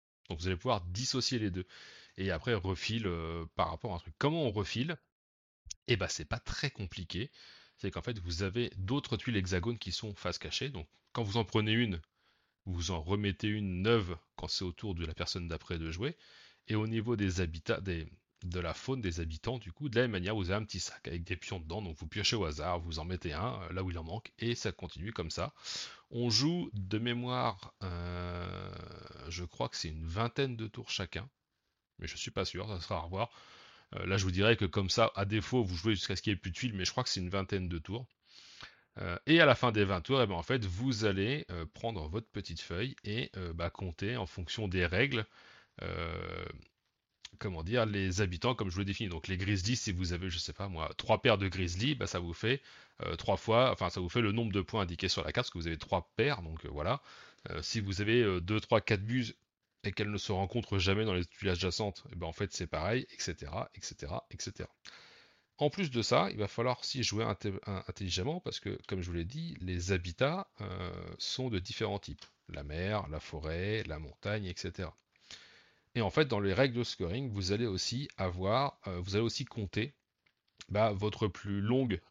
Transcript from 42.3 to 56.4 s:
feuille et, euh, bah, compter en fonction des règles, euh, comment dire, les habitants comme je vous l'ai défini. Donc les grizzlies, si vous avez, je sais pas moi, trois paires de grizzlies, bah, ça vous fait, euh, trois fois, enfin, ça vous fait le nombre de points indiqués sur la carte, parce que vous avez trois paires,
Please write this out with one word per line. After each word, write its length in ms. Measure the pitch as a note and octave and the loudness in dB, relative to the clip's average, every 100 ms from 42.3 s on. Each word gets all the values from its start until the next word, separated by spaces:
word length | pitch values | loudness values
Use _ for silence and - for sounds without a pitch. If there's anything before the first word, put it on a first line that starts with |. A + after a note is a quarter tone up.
| G#2 F#2+ E2 | -10 -8 -8
feuille 360 | - E2+ C3 - | -6 -4 -4 -6
et, 260 | G2+ A2 C#3 - | -6 -4 -4 -6
euh, 160 | F2 | -6
bah, 180 | E2 E2+ | -2 -4
compter 460 | - F#2 - G2 B2 | -2 -6 -4 -2 -2
en 100 | F#2 | -4
fonction 420 | - E2+ - G2+ | -6 -6 -2 0
des 180 | F2+ E2+ | 2 4
règles, 400 | F2+ C#3 A#2+ A2+ - - - _ - | 4 4 2 -2 -10 -20 -20 _ -10
euh, 640 | F2+ F2 E2 F2 F2 G1+ - - - _ _ _ _ _ - - | -6 -4 -4 -4 -6 -6 -8 -10 -16 _ _ _ _ _ -20 -8
comment 240 | G#2 E2 | -6 -4
dire, 220 | E2 A#2+ | 0 2
les 380 | A2 G2+ F#2+ F2+ | 4 4 2 4
habitants 320 | G2 F2 A#2+ | 2 2 0
comme 160 | B2 G2 | 2 0
je 40 | |
vous 60 | F2+ | 0
l'ai 60 | G2+ | 0
défini. 240 | G2 G#2 | 0 -4
Donc 180 | E2 - | -4 -4
les 80 | F#2 | -2
grizzlies, 400 | G2 G2 F#2+ - | 2 2 4 0
si 160 | A2 | 0
vous 220 | F2+ F2 | 0 0
avez, 160 | F2 F#2 | 0 -2
je 80 | E2+ | -4
sais 160 | - | -4
pas 140 | D#2+ G2 | -6 -6
moi, 220 | E2 D#2 - | -4 -4 -4
trois 240 | - G#2+ | 2 6
paires 160 | B2 G2+ | 6 6
de 120 | F#2+ | 4
grizzlies, 460 | F2+ F2+ F2 C3 | 2 0 2 0
bah, 120 | C3 - | 0 -2
ça 120 | F2+ | -2
vous 140 | F2 | -4
fait, 300 | E2 A2 C#3 - - - - | -2 0 0 -2 -20 -20 -8
euh, 140 | E2 E2+ | -6 -4
trois 200 | - F#2+ | 0 0
fois, 340 | - A2+ C3 | 4 6 6
enfin, 180 | G2+ F2+ | 4 0
ça 100 | G2 | 0
vous 80 | F2+ | 0
fait 140 | A#2+ | 2
le 100 | G#2+ | 4
nombre 200 | A2+ A2+ | 4 2
de 100 | F#2+ | 2
points 200 | F2+ A2 | 2 0
indiqués 260 | F#2 E2+ F2+ | 0 0 0
sur 120 | - | 0
la 100 | D2+ | 0
carte, 140 | A#2+ B2+ | 0 -2
parce 40 | |
que 80 | F2 | -4
vous 80 | E2 | -4
avez 100 | D#2+ | -4
trois 320 | - F2+ - - | 0 0 0 0
paires, 240 | C3+ B2 | 2 2